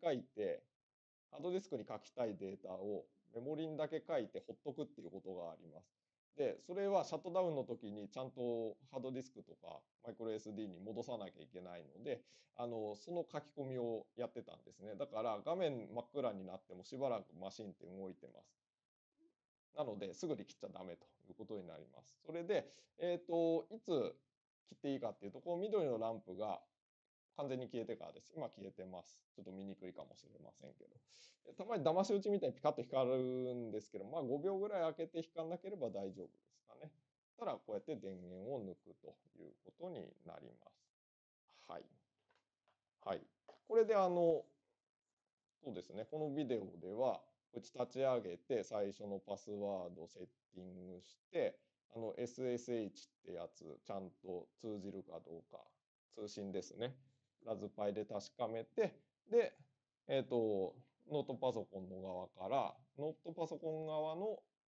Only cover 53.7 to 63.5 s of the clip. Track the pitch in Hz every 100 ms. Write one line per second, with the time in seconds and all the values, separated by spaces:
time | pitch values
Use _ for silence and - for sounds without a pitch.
53.7 | 64 - 98 92 - 92 90 - _ 113
54.7 | 104 98 92 - 82 - 82 - - -
55.7 | _ _ _ _ - 104 107 98 92 -
56.7 | 98 123 131 - _ _ _ 113 101 101
57.7 | - 104 101 104 104 - - 113 113 113
58.7 | - 208 - - _ - 233 214 - -
59.7 | _ _ _ - 135 - 120 110 98 92
60.7 | 123 - _ - 147 - 123 127 113 -
61.7 | 98 92 92 95 90 92 92 95 135 104
62.7 | - - 135 151 151 165 165 160